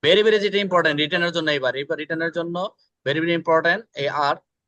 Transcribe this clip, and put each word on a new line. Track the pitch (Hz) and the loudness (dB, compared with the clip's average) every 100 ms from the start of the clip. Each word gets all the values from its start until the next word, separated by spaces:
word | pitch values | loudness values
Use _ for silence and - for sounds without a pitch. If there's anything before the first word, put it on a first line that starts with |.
Very, | 147 196 | 4 4
very | 214 214 | 4 2
যেটা | 202 196 | 0 -2
ইম্পর্টেন্ট, | 196 175 165 143 | 0 2 2 0
রিটার্নের | 151 180 170 | -2 0 -2
জন্য | 170 156 | -2 -2
এবার, | 143 127 127 | 0 -2 -4
এবার | 139 156 | -6 -6
রিটার্নের | 151 165 165 | -6 -4 -4
জন্য | 170 170 175 202 _ _ _ | -4 -6 -6 -8 _ _ _
very, | 131 147 | -4 -2
very | 165 170 | 0 -2
important, | 165 160 165 185 - | 2 2 2 -2 -4
এ | 135 139 | -6 -4
আর | 147 143 151 _ _ | -2 -2 -2 _ _